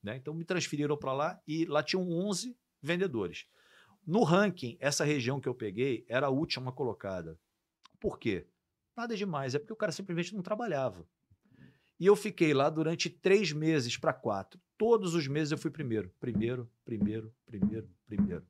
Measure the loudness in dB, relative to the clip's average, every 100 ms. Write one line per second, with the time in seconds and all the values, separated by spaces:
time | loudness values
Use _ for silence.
0 | -10 -10 -8 -10 -4 -2 -2 -2 0 0
1 | 0 -2 -2 -4 -6 -2 0 0 0 -2
2 | 0 -2 -2 -2 -6 -12 _ _ -4 0
3 | 0 0 -4 -6 -16 _ _ -20 _ _
4 | 0 2 6 6 4 0 -8 -2 -2 0
5 | 2 2 2 0 -2 -4 -4 -2 0 -2
6 | -2 0 2 0 0 -4 -6 -4 -4 -4
7 | -6 -6 -8 -14 _ _ _ _ -20 _
8 | -6 -2 -2 -2 -4 _ _ _ _ -10
9 | -6 -4 -4 -4 -2 -4 -4 -6 -4 -4
10 | -6 -4 -4 -6 -6 -6 -4 -2 -2 -4
11 | -18 _ _ _ _ _ -20 _ _ _
12 | 6 6 4 2 4 6 4 2 0 0
13 | -4 -2 4 6 6 0 2 2 2 0
14 | -2 0 -2 -2 -6 -16 _ _ 4 4
15 | 4 0 0 0 0 -2 -4 -6 -2 -2
16 | -4 -8 -4 0 0 -2 -8 _ -8 -2
17 | 0 -2 -8 _ _ -2 -2 -2 -10 _
18 | _ -2 -2 -2 -12